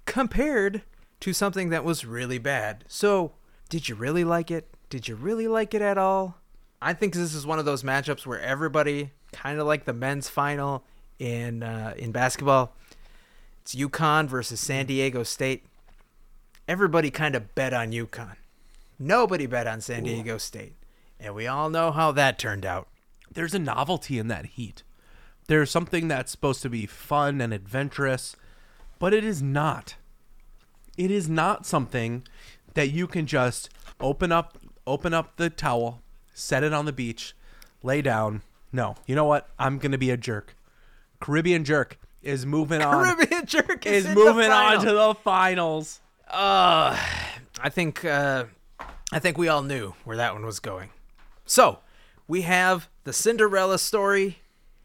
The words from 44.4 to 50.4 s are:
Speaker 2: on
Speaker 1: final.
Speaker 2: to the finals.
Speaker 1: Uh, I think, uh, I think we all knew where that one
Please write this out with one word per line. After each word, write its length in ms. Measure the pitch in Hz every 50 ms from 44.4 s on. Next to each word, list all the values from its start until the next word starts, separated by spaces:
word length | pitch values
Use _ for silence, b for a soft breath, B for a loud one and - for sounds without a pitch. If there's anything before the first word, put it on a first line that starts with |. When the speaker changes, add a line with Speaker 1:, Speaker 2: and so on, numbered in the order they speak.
| 226 220
Speaker 2:
on 260 | 214 208 208 214 214 208
Speaker 1:
final. 60 | 196
Speaker 2:
to 60 | 214 208
the 200 | 208 214 214 214
finals. 840 | 214 - 208 185 185 185 185 185 180 170 160 156 156 151 - - - _ _ _ _ _ -
Speaker 1:
Uh, 680 | - 180 196 196 196 190 185 180 165 160 156 135 B B B B B B B B B B B - - -
I 80 | 123 143
think, 360 | - 190 175 156 - - -
uh, 400 | 165 147 143 143 139 135 131 123 110 - _ _ - - - - - - - - -
I 80 | - 160
think 180 | - 180 151 170
we 120 | 175 165
all 140 | 156 147 139
knew 320 | 139 139 127 107 95 87 - -
where 100 | 117 110
that 180 | 113 120 117 95
one 120 | 107